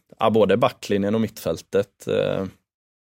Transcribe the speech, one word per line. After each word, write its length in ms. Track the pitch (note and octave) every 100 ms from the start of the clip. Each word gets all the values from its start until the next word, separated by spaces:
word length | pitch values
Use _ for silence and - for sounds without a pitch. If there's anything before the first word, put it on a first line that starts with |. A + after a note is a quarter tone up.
| _ -
ja, 120 | A2+
både 260 | A2 F#2+ G#2
backlinjen 580 | B2+ - - G2+ G2+
och 60 | A2+
mittfältet, 840 | A2 - F#2 E2 - F#2+ G#2 _ -
eh, 380 | G2+ G2 F#2+ F#2+ - _ _ _ _